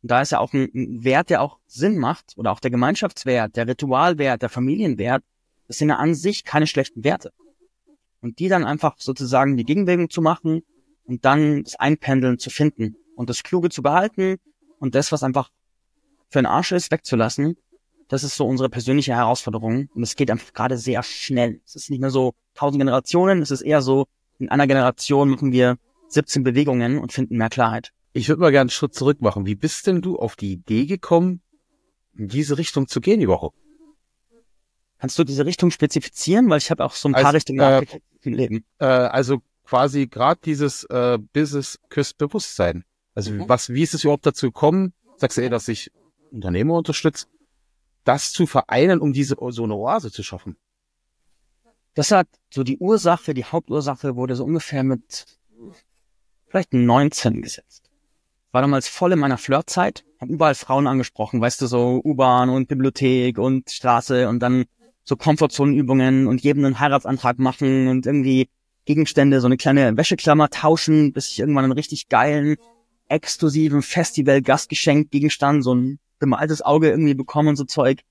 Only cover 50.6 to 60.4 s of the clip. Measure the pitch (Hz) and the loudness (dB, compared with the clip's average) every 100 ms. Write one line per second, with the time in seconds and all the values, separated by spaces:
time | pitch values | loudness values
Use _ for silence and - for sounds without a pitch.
50.6 | _ _ _ _ _ _ _ _ _ _ | _ _ _ _ _ _ _ _ _ _
51.6 | _ _ _ - 143 202 170 _ _ - | _ _ _ -4 2 2 2 _ _ -6
52.6 | 127 139 180 220 170 170 - 135 123 170 | -4 -2 0 2 2 0 -2 -6 -4 -6
53.6 | - 143 143 131 143 123 127 123 135 160 | -4 -6 -4 -6 -6 -6 -6 -6 -4 -4
54.6 | - 143 131 127 _ - - _ _ _ | -4 -4 -2 -2 _ -18 -18 _ _ _
55.6 | 208 175 _ _ _ _ _ _ _ 190 | -20 -20 _ _ _ _ _ _ _ -4
56.6 | 185 127 120 120 143 - 120 110 113 - | 0 2 4 4 2 0 -2 -2 -8 -16
57.6 | _ _ _ _ _ _ _ _ _ 127 | _ _ _ _ _ _ _ _ _ -2
58.6 | 139 139 - - 180 180 143 123 - 135 | 2 0 -2 -2 0 2 0 -2 0 -2
59.6 | - - 180 - _ _ 127 156 | -2 -2 -2 -4 _ _ -8 0